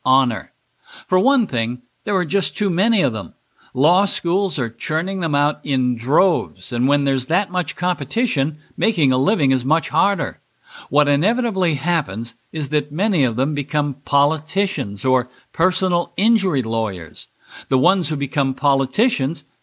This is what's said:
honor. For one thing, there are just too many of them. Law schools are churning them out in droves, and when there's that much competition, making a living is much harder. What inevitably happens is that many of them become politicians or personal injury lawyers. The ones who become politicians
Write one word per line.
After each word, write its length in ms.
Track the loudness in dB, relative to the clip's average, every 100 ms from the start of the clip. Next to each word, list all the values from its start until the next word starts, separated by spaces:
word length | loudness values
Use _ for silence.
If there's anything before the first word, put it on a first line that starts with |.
honor. 460 | 2 2 2 -2 -8 _ _ _ _ -16 0
For 140 | 2
one 260 | 4 2 0
thing, 360 | -2 -2 -4 _ _
there 140 | -4 -2
are 80 |
just 320 | 0 -2 -2 -2
too 140 | 0
many 320 | 2 2 2
of 100 | 2
them. 220 | 0 -6 -12 _ _ _
Law 320 | 0 4 4 2
schools 520 | -2 -2 0 0 -2
are 100 | -4
churning 520 | -6 -6 -4 -4 -4
them 160 | -2 0
out 240 | 0 -2
in 340 | -2 0 0 -2
droves, 760 | 0 4 4 2 -4 -10 -8
and 160 | -2 2
when 160 | 2
there's 220 | 2 -2 0
that 260 | -2 -2
much 240 | -4 -6 -4
competition, 840 | -4 -4 -4 -2 -2 0 -2 -4 _ -4
making 360 | -2 2 2
a 40 | 2
living 360 | 2 2 2
is 120 | 2
much 260 | 2 -2 0
harder. 500 | 0 0 0 -6 -8 _ _ _ -20 -2
What 180 | 2 2
inevitably 680 | 2 2 0 -2 0 0
happens 600 | 0 0 -2 -2 -6 -8 -10 _
is 200 | -6 -2
that 200 | -2 -2
many 340 | -2 0 2
of 120 | 2 2
them 180 | 0
become 400 | -2 -2 -2 -2 -4
politicians 1000 | 0 2 2 0 -4 -2 -2 -2 -6 -4
or 240 | 0 2 0 -10 _
personal 600 | -2 0 0 0 0 -2 0
injury 460 | 2 2 2 0
lawyers. 680 | 0 0 -2 -4 -10 -14 -20 _ _ -16 -2
The 100 | 2
ones 300 | 2 2 -2
who 80 | -4
become 380 | -4 -2 -2
politicians 920 | 0 0 2 0 0 0 0 -4 -4 -12 _